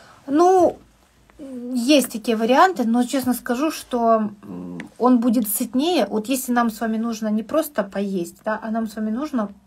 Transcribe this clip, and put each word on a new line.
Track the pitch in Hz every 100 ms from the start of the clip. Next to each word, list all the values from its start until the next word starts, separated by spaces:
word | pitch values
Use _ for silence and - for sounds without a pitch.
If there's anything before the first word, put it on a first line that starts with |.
| - - -
Ну, | 294 359 381 339 - - _ _ _ _ -
есть | 277 254 240 254 233 294 247
такие | 226 240 220
варианты, | 233 262 381 320
но | 226 240
честно | 247 277 247
скажу, | 240 - 240 311
что, | - - 240 226 226 214 -
м, | - 175 180 180 - -
он | 240 254
будет | 240 233 208
сытнее. | - 262 254 311 339 202
Вот | 214 214
если | 262 254
нам | 240 240
с | 220
вами | 226 220
нужно | 233 220 220
не | 214
просто | 214 302 311 -
поесть, | 196 196 202 190 170 -
да, | 220 214
а | 220
нам | 226 220
с |
вами | 220 214
нужно | 226 302 254 196 -